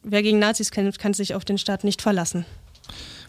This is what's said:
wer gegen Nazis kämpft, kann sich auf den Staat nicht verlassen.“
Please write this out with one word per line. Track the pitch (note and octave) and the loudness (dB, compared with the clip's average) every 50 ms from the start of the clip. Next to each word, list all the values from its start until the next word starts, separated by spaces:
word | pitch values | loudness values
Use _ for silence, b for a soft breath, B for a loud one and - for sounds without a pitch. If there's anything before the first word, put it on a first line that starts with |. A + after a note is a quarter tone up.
wer | _ A3+ G3+ G#3 G#3 | _ 2 2 2 4
gegen | G#3+ G#3+ G#3 | 6 6 6
Nazis | G#3 G#3 A3+ - A3 - | 4 4 2 0 -2 -4
kämpft, | - - G3 G3 G3 - | 0 0 0 0 0 -2
kann | - G#3 G3+ | -2 -2 0
sich | - G3+ - - | 0 -2 -2 -4
auf | F#3+ F3 | -6 -2
den | - G3 G3 | -2 -2 -2
Staat | - - G3+ F#3 - | 0 -2 -2 0 0
nicht | G#3 G3 - | 0 0 2
verlassen.“ | - A3 G3+ F#3 E3+ - - F3 E3+ - - - - - - - B B B B B B B B B | 2 2 2 2 0 -2 -2 -4 -6 -6 -12 -20 -20 -20 -20 -20 B B B B B B B B B